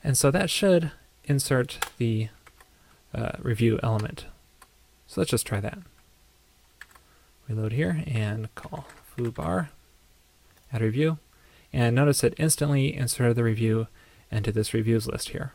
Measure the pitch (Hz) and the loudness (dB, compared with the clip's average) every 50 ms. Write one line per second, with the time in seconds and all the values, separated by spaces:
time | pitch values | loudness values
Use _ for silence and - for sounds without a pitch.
0 | - 156 131 - - 143 139 185 196 165 - - - 196 185 170 165 151 - - | 0 0 0 4 4 4 4 4 0 0 0 2 4 6 6 6 4 0 -8 -10
1 | - _ _ _ _ - 143 139 - - 139 127 123 123 - - - - - - | -20 _ _ _ _ 0 0 0 2 2 2 2 2 -2 -4 -10 -10 -10 -4 -2
2 | 120 117 113 110 110 110 - _ _ - _ _ - _ _ _ _ _ _ _ | -2 0 0 0 -2 -4 -8 _ _ -20 _ _ -20 _ _ _ _ _ _ _
3 | _ _ - 123 113 - - - - 127 117 104 113 117 110 - - 117 113 107 | _ _ -8 -6 -6 -6 -6 -6 -4 -4 0 4 4 4 4 2 0 0 0 0
4 | 107 - - - - - - - _ _ _ _ - _ _ _ _ _ _ _ | -2 -6 -8 -10 -14 -16 -18 -20 _ _ _ _ -20 _ _ _ _ _ _ _
5 | _ _ - - 120 - - 117 - - - 98 101 110 - 202 180 - _ _ | _ _ -2 -2 0 0 0 -2 0 -2 -4 -4 -4 -6 -8 -10 -18 -20 _ _
6 | _ _ _ _ _ _ _ _ _ _ _ _ _ _ _ _ - _ - - | _ _ _ _ _ _ _ _ _ _ _ _ _ _ _ _ -20 _ -20 -20
7 | _ _ _ _ _ _ _ _ _ - 110 110 110 107 110 127 160 180 175 156 | _ _ _ _ _ _ _ _ _ -8 -6 -4 -4 -2 -2 0 0 0 -2 -2
8 | 156 156 127 110 107 104 104 110 110 110 _ - - - - - - - - - | -4 -4 -2 -2 -2 -2 -2 -6 -8 -10 _ -14 -14 -12 -12 -12 -14 -14 -20 -20
9 | - - - - 120 117 113 - - 160 180 185 170 143 - - _ _ _ _ | -20 -18 -8 -6 -6 -6 -4 -4 -4 -2 -2 -2 -2 -4 -10 -20 _ _ _ _
10 | _ _ _ _ _ _ _ _ _ _ _ _ _ _ 131 113 113 110 110 127 | _ _ _ _ _ _ _ _ _ _ _ _ _ _ -4 -2 0 0 2 2
11 | 151 160 160 151 _ _ _ _ _ - _ - _ _ - - 120 117 117 131 | 2 0 0 -2 _ _ _ _ _ -20 _ -20 _ _ 0 2 2 4 4 4
12 | 143 147 139 - - 120 - - 156 160 - - 147 143 143 139 135 143 156 - | 4 4 4 4 2 2 2 2 0 0 2 2 0 2 2 2 2 0 -2 -2
13 | 135 120 - - 127 120 120 117 117 117 110 107 113 113 110 113 113 - - - | -4 -4 0 2 2 2 4 4 2 0 2 2 2 2 2 0 0 -4 -8 -20
14 | - - - - - _ - 110 104 117 101 110 107 - - 113 107 110 113 113 | -20 -20 -20 -20 -16 _ -4 -2 -2 0 0 0 -2 0 0 0 2 2 2 2
15 | 110 120 - - - - - - - 131 - | 0 -2 -6 -6 -8 -8 -8 -8 -8 -8 -10